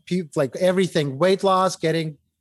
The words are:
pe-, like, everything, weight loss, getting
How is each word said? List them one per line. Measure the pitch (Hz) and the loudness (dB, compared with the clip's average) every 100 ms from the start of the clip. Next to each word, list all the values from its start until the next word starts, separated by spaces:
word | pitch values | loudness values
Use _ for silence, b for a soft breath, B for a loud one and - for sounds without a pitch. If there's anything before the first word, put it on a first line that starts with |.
pe-, | - 180 156 | -6 -6 -4
like, | 160 135 - | -4 -4 0
everything, | 185 185 180 175 143 131 | 0 2 0 0 -2 0
weight | 180 196 | 2 2
loss, | 196 185 185 | 2 2 2
getting | - 160 165 156 147 _ _ | 0 -2 -2 -4 -10 _ _